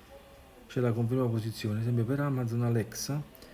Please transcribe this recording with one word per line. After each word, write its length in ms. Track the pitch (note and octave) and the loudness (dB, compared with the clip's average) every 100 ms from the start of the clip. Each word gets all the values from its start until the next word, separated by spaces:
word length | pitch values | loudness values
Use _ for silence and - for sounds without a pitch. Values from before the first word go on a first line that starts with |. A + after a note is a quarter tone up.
| - - - - - - - | -20 -20 -20 -20 -20 -20 -6
c'è 120 | - | 0
la 120 | B2 | 2
conferma 320 | A2+ A2+ C3 | 2 2 2
posizione, 520 | B2 A2+ A2 A2 A2 G#2+ | 2 2 -2 -4 -2 0
ad 40 | |
esempio 240 | A#2 A#2+ | 0 2
per 160 | A2+ C#3 | 2 2
Amazon 400 | C#3+ B2+ A#2+ A#2 | 0 0 0 0
Alexa, 640 | A#2+ A#2 G2+ - - D3+ - - - | 2 2 0 -6 -4 -4 -6 -14 -20